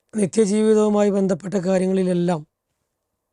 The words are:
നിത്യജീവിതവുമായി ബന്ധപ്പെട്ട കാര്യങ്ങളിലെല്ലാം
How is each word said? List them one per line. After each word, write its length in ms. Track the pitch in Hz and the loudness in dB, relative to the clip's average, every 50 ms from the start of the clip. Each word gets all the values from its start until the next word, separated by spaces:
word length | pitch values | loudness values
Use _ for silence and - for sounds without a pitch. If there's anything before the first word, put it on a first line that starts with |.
| _ _ - | _ _ -4
നിത്യജീവിതവുമായി 960 | 214 202 165 - 226 220 185 208 214 214 220 220 214 214 214 208 208 208 208 | -4 -4 -2 0 0 0 2 2 2 2 2 4 4 2 2 2 2 2 2
ബന്ധപ്പെട്ട 440 | 190 196 196 180 190 147 196 180 196 | 2 0 0 0 -2 -4 -6 -6 -6
കാര്യങ്ങളിലെല്ലാം 840 | 202 165 190 190 180 185 190 190 190 185 180 180 175 175 180 175 151 151 - _ _ _ _ _ _ _ _ _ _ _ _ _ _ _ _ | -4 -2 0 0 0 0 0 0 0 0 0 0 0 0 -2 -2 -4 -6 -12 _ _ _ _ _ _ _ _ _ _ _ _ _ _ _ _